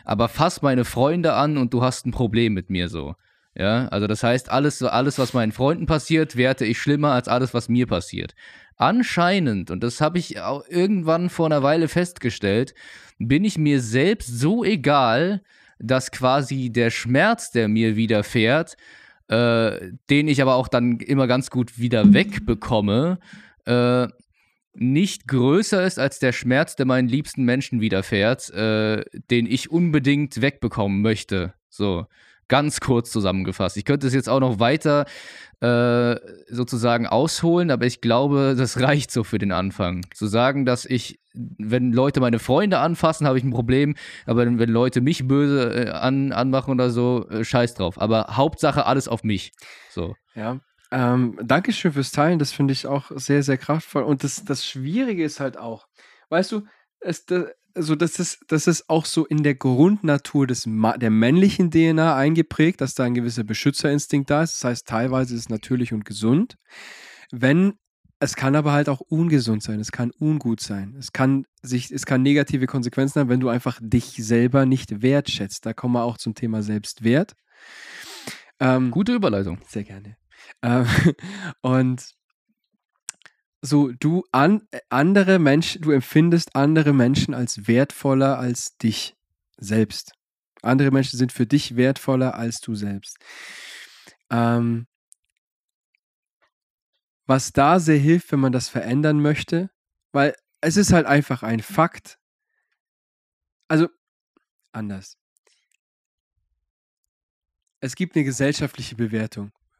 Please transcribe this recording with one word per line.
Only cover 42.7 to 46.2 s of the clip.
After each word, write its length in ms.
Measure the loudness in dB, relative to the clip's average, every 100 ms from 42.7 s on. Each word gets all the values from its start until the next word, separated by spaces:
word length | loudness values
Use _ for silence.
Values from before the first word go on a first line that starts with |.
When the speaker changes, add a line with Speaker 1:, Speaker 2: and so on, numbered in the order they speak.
| 2
Speaker 1:
anfassen, 500 | 0 0 0 2 0
hab 80 | 2
ich 80 |
ein 80 | 0
Problem, 420 | -2 0 2 2 -2 -10 -14 -2
aber 180 | 2
wenn, 140 | 2 2
wenn 100 | 2
Leute 320 | 2 2 2
mich 260 | 0 0 0
böse, 600 | 2 2 2 0 -2 -4
äh, 40 |
an-, 420 | -2 0 0